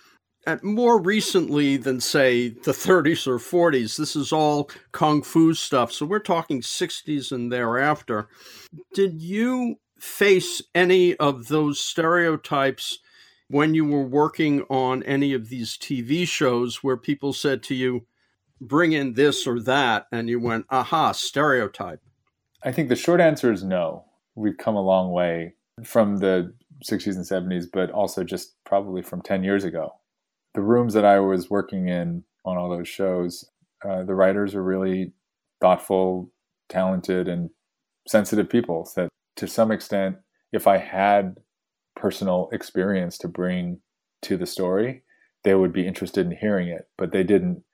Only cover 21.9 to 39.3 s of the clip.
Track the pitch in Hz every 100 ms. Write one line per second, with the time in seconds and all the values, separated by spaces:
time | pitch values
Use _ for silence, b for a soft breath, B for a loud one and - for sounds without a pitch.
21.9 | 80 _ _ _ _ _ _ 131 147 135
22.9 | 123 - 175 165 151 123 98 95 92 82
23.9 | 78 _ _ _ 117 107 87 - 104 95
24.9 | 92 92 87 87 85 85 _ _ - 113
25.9 | 117 104 101 95 92 90 - _ - -
26.9 | 98 104 92 90 95 90 90 87 95 90
27.9 | 104 98 - 87 90 - _ - 98 101
28.9 | 92 87 90 - 98 95 101 95 82 76
29.9 | - _ _ _ _ _ - 101 120 120
30.9 | 107 104 98 98 92 87 101 92 95 90
31.9 | 87 85 87 - _ 92 90 90 87 87
32.9 | - 95 90 90 - - _ _ - 98
33.9 | 92 92 95 95 101 101 98 92 95 95
34.9 | 92 92 _ _ _ _ - 92 90 -
35.9 | 95 92 92 90 _ _ _ - 95 95
36.9 | 92 92 92 90 87 85 _ _ _ _
37.9 | _ - 107 95 104 92 120 - 82 -
38.9 | - 87 _ _